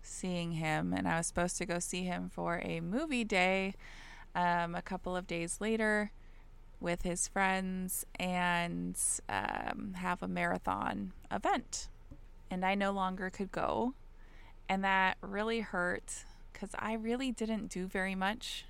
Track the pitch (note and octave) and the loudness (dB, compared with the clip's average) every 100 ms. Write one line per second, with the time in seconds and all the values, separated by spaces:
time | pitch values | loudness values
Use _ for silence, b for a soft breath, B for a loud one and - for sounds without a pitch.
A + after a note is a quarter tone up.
0 | - - F#3+ F3+ E3+ D#3+ D#3+ D#3 F3 F#2 | -10 -4 -2 0 0 0 2 2 2 2
1 | F3 E3 E3+ - F3 - F3 F3 - F3+ | 2 2 2 2 2 0 0 0 0 -2
2 | F3+ F3+ F3+ - E3+ E3+ - E3 E3 A3 | 0 -2 -4 -2 0 0 0 -2 0 -2
3 | D#4+ B3+ A3 F#3+ F3+ F#3+ F#3+ - B B | 0 0 4 6 6 4 2 -4 B B
4 | B B B F3 F3 F3 E3+ F3 - A3 | B B B 2 4 4 2 -2 -4 -4
5 | - F3+ F#3 F3 E3 - G#3+ A3+ A3 G#3+ | -2 -2 -2 -2 -2 -2 2 4 4 4
6 | G#3 - b b b - - - F3 F3 | 2 -4 b b b -18 -18 -4 -2 0
7 | F#3 F3 - G3 F#3+ F#3+ F#3+ F#3 F#3 - | 0 0 0 4 4 4 2 -2 -2 -4
8 | - - F3+ F3+ F3 F3 E3+ F3 F3+ F3+ | -6 -2 0 2 4 4 2 0 -2 0
9 | - - - G2 G2+ G#1 A1 - G#3 F3+ | 2 0 0 0 0 0 -2 -4 -4 -2
10 | F#3 F3 F#3 F3+ F3 F#3 - F#3+ - G3 | -2 -2 -2 0 0 0 0 0 0 -2
11 | G3 - - - D#4 F4+ - - - - | -4 -8 -6 0 2 2 0 -8 -8 -12
12 | - - - - - F#3 F#3 G3 G3 G3 | -16 -16 -16 -18 -6 0 2 4 4 4
13 | F#3 F#3 F#3 - G3 - - - A#3+ - | 0 0 -4 -2 -2 0 2 4 2 0
14 | - B B B B B - F#3+ G3 F#3+ | -14 B B B B B -2 2 4 6
15 | F#3+ - G3 G3 G#3+ A#3 G3+ F#3 F3 G3 | 6 4 -4 0 2 2 0 2 2 0
16 | - - - B B - - - G#3+ A3+ | -4 -10 -10 B B -10 -6 -4 -2 -2
17 | A3 A#3+ C4 A3+ A3 A3 F3 F3+ F#3 G3 | 0 0 0 0 0 0 -2 -4 -2 0
18 | F#3+ F#3+ F#3+ A#3 - - | 0 2 0 0 -4 -8